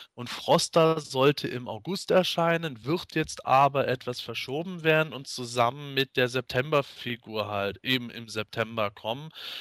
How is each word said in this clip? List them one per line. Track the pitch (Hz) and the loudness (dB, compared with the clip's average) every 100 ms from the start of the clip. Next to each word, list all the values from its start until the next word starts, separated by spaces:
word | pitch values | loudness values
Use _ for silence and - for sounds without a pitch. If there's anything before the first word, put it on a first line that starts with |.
| - | -16
Und | - 120 | -12 -10
Froster | - - 165 - 170 160 160 | -4 2 4 4 4 4 2
sollte | 143 131 139 143 - | -2 4 4 4 -2
im | 123 123 | -6 -8
August | 107 165 196 - | -10 -8 -6 2
erscheinen, | 180 175 - 165 165 160 117 | 2 2 2 2 0 -2 -6
wird | 120 175 - | -4 -4 -2
jetzt | 160 151 - - | -4 -4 -4 4
aber | 131 139 139 120 | 6 6 4 0
etwas | 127 - - | 0 -4 -8
verschoben | - 113 - 143 180 175 | -8 -8 -6 -6 -6 -2
werden | 160 156 156 | 4 4 2
und | 120 - | -4 -10
zusammen | - 120 123 120 143 143 | -10 -2 2 2 2 -4
mit | 135 131 - | -2 0 2
der | 123 | 2
September-Figur | 127 - 127 147 147 - - 120 120 110 107 101 | 0 -2 -2 2 0 0 -6 -8 -8 -6 -4 -2
halt | 101 98 98 | -2 -4 -4
eben | 131 131 120 | -2 -2 -2
im | 113 113 | -12 -8
September | 107 104 117 110 113 101 | -6 -4 -4 -2 -2 -4
kommen, | - 110 135 156 - - - | -4 -6 -6 -8 -14 -14 -14